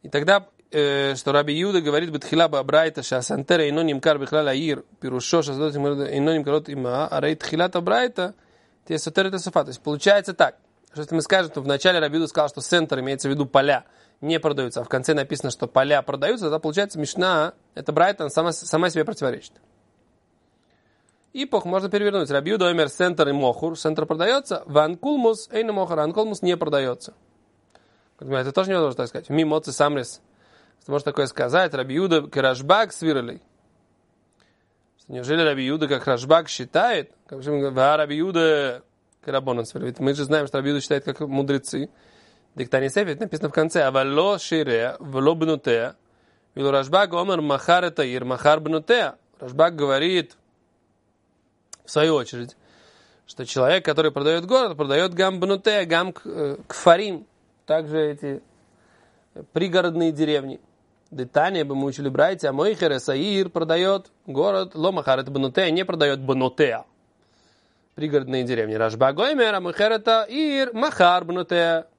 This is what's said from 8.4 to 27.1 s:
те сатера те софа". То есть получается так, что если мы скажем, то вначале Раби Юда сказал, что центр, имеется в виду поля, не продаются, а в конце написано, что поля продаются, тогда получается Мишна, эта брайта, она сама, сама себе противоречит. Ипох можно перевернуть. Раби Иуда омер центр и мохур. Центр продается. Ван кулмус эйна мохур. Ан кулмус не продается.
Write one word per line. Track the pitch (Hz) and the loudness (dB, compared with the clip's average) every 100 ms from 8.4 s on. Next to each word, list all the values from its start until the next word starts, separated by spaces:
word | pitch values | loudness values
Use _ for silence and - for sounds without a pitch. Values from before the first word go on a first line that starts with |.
| _ _ _ _ _ | _ _ _ _ _
те | 160 | -6
сатера | 160 156 190 | -2 -2 0
те | 190 | -4
софа". | 175 170 | -2 -2
То | 143 | -2
есть | 120 | -8
получается | - 147 196 202 196 | -8 0 4 4 2
так, | 180 147 - _ _ _ | 0 0 0 _ _ _
что | 151 | -14
если | 151 | -4
мы | 165 | -4
скажем, | 156 190 165 | 2 2 2
то | 147 | -6
вначале | 135 139 185 180 | -2 2 2 2
Раби | 151 156 | 0 -2
Юда | 160 | -2
сказал, | - 147 | 0 -2
что | - | -2
центр, | - 175 160 135 | 0 0 2 -2
имеется | 131 135 139 | -4 -4 -2
в | |
виду | 147 139 | -2 2
поля, | 139 139 131 - _ _ _ | 4 4 0 -2 _ _ _
не | 147 165 | -4 0
продаются, | 160 135 127 127 | 0 -2 -4 -6
а | |
в | 117 | -4
конце | 135 131 | -2 0
написано, | 151 139 147 139 | 0 0 -4 -6
что | - 123 | -6 -4
поля | - 135 143 | -2 2 0
продаются, | 131 139 147 240 165 | 0 -2 -2 0 -2
тогда | 156 | -2
получается | 160 156 202 160 | -2 -2 -4 -4
Мишна, | 147 - 185 170 156 - _ | -6 -2 2 2 0 -4 _
эта | - - | -10 -4
брайта, | 151 185 202 | 2 2 2
она | 151 | -4
сама, | 160 170 | -2 -2
сама | 160 - 156 180 | -4 -4 0 0
себе | 160 | 0
противоречит. | 151 - 135 117 - _ _ _ _ _ _ _ _ _ _ _ _ _ _ _ _ _ _ | -4 -2 -4 -4 -12 _ _ _ _ _ _ _ _ _ _ _ _ _ _ _ _ _ _
Ипох | 262 269 214 | -10 -2 -2
можно | 175 190 190 | 0 -2 0
перевернуть. | 202 208 196 143 | 0 0 0 0
Раби | 139 151 | -2 0
Иуда | 214 180 | 0 2
омер | 165 147 | 2 0
центр | - 180 170 143 | 0 0 2 2
и | |
мохур. | 139 131 117 160 160 | 2 0 0 -4 -4
Центр | 156 156 156 | -2 -2 -2
продается. | 160 185 269 277 170 - | 0 0 0 -2 -8 0
Ван | 147 156 170 | 2 2 -2
кулмус | 277 294 226 220 - | -4 0 0 0 -6
эйна | 220 226 | -4 -2
мохур. | 202 175 160 | -2 -2 -2
Ан | 151 | -2
кулмус | 185 220 202 | -2 -2 -2
не | 180 175 | -2 0
продается. | 160 143 131 120 - | 0 0 0 -6 -12